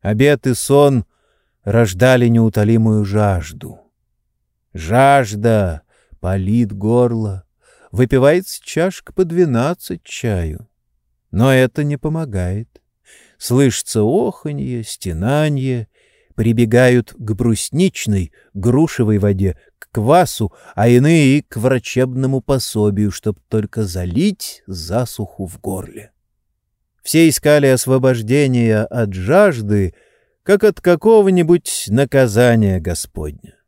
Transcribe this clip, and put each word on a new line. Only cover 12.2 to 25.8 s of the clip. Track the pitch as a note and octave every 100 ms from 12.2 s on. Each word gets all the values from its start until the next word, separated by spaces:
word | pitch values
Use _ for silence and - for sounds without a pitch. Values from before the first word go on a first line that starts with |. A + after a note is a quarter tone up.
| D3 G2 F2+ G2 A#2 _ _ _ _ _ _ _
Слышится | - B2 C#3 - - A2+
оханье, | G#2 F3 A#3 - D#3 C#3+ C3 A#2+
стенанье, | A2 - F#2+ D#2+ G#2 D3 D#3 C#3+ C3 B2 A2 _ _ _ _ -
прибегают | A2+ A2+ A#2 A#2+ B2+ B2 - -
к | A2+
брусничной, | G#2 A#2+ A2 - D3 F#3+ - - G2 E2+ _ _
грушевой | G2 G2+ B2+ D#3+ - A2 G#2
воде, | G#2 F#2+ F#2+ - _ _
к | -
квасу, | - A2 E3+ E3+ - G#2+ _ - -
а | A2+
иные | B2 C#3+ E3 C#3 C#3+
и |
к | - A2
врачебному | B2 B2+ - B2+ C3 B2+ C3 C3+
пособию, | - C3+ - A2 G#2 G2 G#2
чтоб | - - F2 _
только | A2 G#2 - G2+
залить | F2+ F2 F#2 G3+ G3 - - -
засуху | F2+ E2 A2 B2 - G2+ - F#2
в | -
горле. | G#2 F#2+